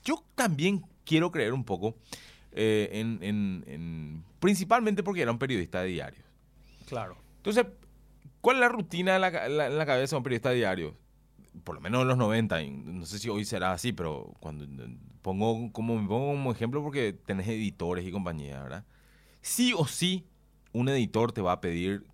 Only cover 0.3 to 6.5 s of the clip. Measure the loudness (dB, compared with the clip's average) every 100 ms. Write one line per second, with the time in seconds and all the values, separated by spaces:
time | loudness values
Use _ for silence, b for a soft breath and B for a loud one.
0.3 | 0 2 2 2 0 -4 -16 2 4 4
1.3 | 2 0 0 -2 -2 -2 -4 B B B
2.3 | B B 0 4 4 2 -2 -4 -2 -2
3.3 | 0 0 -2 -8 -10 -8 -8 -8 -12 -14
4.3 | 0 2 4 4 2 2 0 -2 0 0
5.3 | 0 0 0 -2 -2 -2 -4 -6 -12 -20
6.3 | _ _